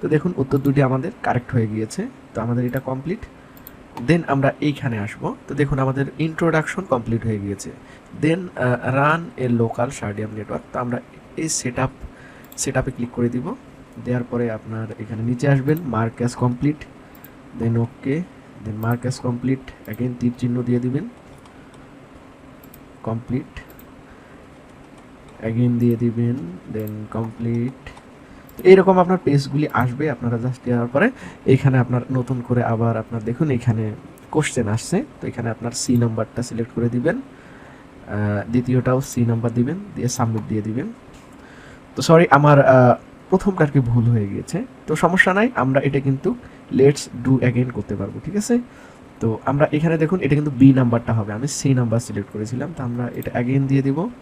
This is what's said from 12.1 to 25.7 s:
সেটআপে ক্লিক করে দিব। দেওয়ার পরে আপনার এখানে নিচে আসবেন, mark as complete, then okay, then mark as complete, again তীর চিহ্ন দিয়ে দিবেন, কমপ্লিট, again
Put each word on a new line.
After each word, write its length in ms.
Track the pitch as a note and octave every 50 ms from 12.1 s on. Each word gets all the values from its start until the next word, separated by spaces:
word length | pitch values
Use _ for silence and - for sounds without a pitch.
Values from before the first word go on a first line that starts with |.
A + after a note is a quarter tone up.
| - - - - - - - - - -
সেটআপে 340 | - C#3+ C3 B2+ B2+ -
ক্লিক 180 | B2+ - A#2+ A#2+ - -
করে 120 | A#2+ A#2+
দিব। 260 | A#2 B2+ B2 E3 A#3 - - - - - - - - - A2+
দেওয়ার 180 | A#2+ A#2+ B2 A#2+ -
পরে 200 | B2 A#2+ A#2+ A#2
আপনার 360 | A2 G#2+ - A2 A2 A2 A2 G#2+ A2 -
এখানে 240 | A2 G#2 A2+ G#2 A2+
নিচে 240 | A#2 B2 A#2+ - C3
আসবেন, 300 | C#3 C3+ C3 C#3 D#3 D#3+ F3 C3+ A2+
mark 200 | - A2+ A2+ - - A#2+ A#2+
as 60 | - - B2
complete, 400 | B2 A#2+ A#2+ - C#3+ D3+ - - - - - - - - - - - - - - - - -
then 140 | A2+ A#2 A#2 A#2 A#2
okay, 340 | A#2 - - - - C3+ D#3+ F3+ - - - - - - - -
then 140 | A2 G#2 G#2+ A2
mark 160 | A2+ A#2+ A#2+ - B2+
as 80 | B2 - -
complete, 420 | B2+ A#2+ A#2+ B2 B2+ C3 C3 - - - - - - G#2+
again 160 | - B2 B2+ B2 A#2+
তীর 120 | A#2+ A#2+ A#2+ -
চিহ্ন 240 | - B2 A#2+ B2
দিয়ে 180 | B2 B2 B2 B2
দিবেন, 260 | A#2+ B2+ B2 D3 F#3 A#3+ - - - - - - - - - - - - - - - - - - - - - - - - - - - - - - - - - - - - - - -
কমপ্লিট, 560 | A2 A2 A#2 A#2+ - B2+ C3 - - - - - - - - - - - - - - - - - - - - - - - - - - - - - - - - - - - - - - - - - A#2
again 300 | A2+ A2+ B2 B2